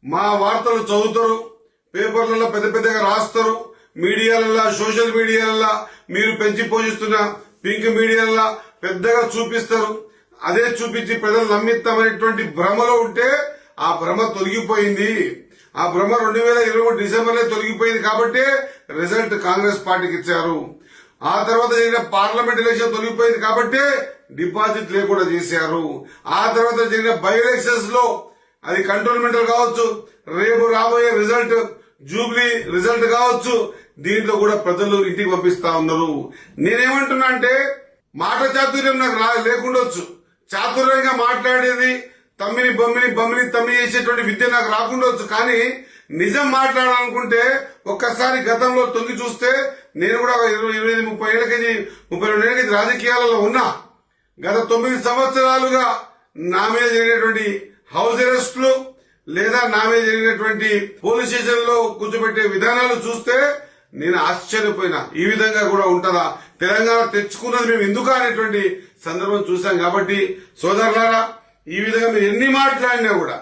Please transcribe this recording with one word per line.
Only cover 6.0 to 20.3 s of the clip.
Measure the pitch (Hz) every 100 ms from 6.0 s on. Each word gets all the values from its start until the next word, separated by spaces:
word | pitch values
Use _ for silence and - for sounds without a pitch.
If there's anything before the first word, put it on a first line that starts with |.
| _
మీరు | 180 214 226
పెంచి | 208 208 233
పోషిస్తున్న | 220 220 214 214 214 208 - - _
పింక్ | 190 208 226 214
మీడియాలల్లా | 226 226 226 220 220 220 - _
పెద్దగా | 185 185 226 233 233
చూపిస్తారు. | 226 226 226 220 220 214 220 - _ _ _ 151
అదే | 190 240 233
చూపించి | 226 220 196 226
ప్రజలు | 208 220 220
నమ్మిస్తామనేటువంటి | 208 220 233 226 220 226 214 220 208 175 151
భ్రమలో | 185 208 247 240 226
ఉంటే | - 247 185 - - _ - 156
ఆ | 170
భ్రమ | 170 185 220 196
తొలగిపోయింది. | 185 220 185 214 202 202 214 220 - - - _ _ -
ఆ | 175
భ్రమ | 175 202 233
రెండు | 220 220 233
వేల | 240 220
ఇరవై | 220 233
మూడు | 202
డిసెంబర్లే | 202 220 226 233 233
తొలగిపోయింది. | 214 220 220 226 220 214
కాబట్టి | 220 233 254 269 269 - - _ 151
రిజల్ట్ | 175 220 214 196 175
కాంగ్రెస్ | 180 202 196 185
పార్టీకి | 185 180 170
ఇచ్చారు. | 170